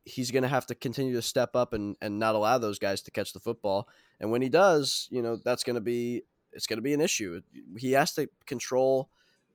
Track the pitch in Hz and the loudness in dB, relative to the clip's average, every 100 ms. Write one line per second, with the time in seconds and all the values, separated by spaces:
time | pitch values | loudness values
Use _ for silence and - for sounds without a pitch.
0 | - - 123 131 127 135 - 120 127 117 | -12 -6 -2 0 2 0 -2 -6 -6 -4
1 | 131 120 - 131 120 127 123 110 101 - | -2 -2 -2 0 0 0 0 -2 -4 -6
2 | 107 101 110 107 107 127 107 98 101 98 | -6 0 2 2 4 2 0 -2 -2 -4
3 | - - 98 95 117 113 101 98 - _ | -6 -6 -6 -6 -8 -4 -2 -2 -2 _
4 | _ _ 107 120 131 156 196 151 135 - | _ _ -2 0 4 6 6 6 2 -2
5 | - 123 117 117 123 123 - 120 107 120 | -4 -4 -2 -2 -2 -2 -2 -2 -2 -2
6 | 120 120 - _ _ - - 113 131 147 | -2 -4 -8 _ _ -12 -6 -4 0 2
7 | 175 - 98 85 - 62 - 101 127 131 | 2 0 -4 -8 -12 -20 -18 -8 2 2
8 | 156 - 139 _ - 123 - 127 131 131 | 2 0 -6 _ -10 -8 -2 2 4 2
9 | 135 _ _ _ _ | -2 _ _ _ _